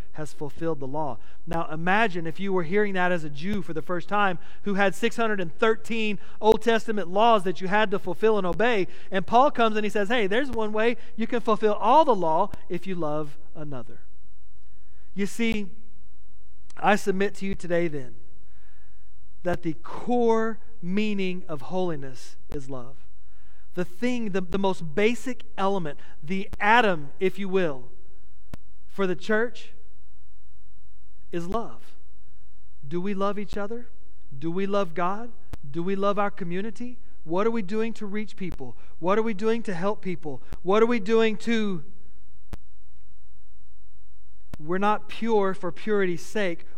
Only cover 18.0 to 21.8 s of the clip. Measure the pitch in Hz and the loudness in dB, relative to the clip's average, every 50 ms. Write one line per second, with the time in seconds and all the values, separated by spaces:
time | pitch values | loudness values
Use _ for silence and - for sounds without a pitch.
18 | 127 123 - - - - - - - - - - - - - - - - - - | -2 -2 -2 -2 -2 -2 -2 -2 -2 -2 -2 -2 -2 -2 -2 -2 -2 -2 -2 -2
19 | - - - - - - - - - 175 175 170 - 170 151 - - - - - | -2 -2 -2 -2 -2 -2 -2 -2 -2 -2 -2 0 0 -2 -2 -2 -2 -2 -2 -2
20 | - - 247 247 240 226 226 226 220 226 220 - - - - - - 175 185 208 | 0 0 0 2 2 2 2 2 2 0 0 -2 -2 -2 -2 -2 -2 0 0 0
21 | 214 214 208 196 190 185 180 180 185 170 165 139 127 - 175 185 | 0 0 0 0 0 0 0 -2 -2 -2 -2 -2 -2 -2 0 0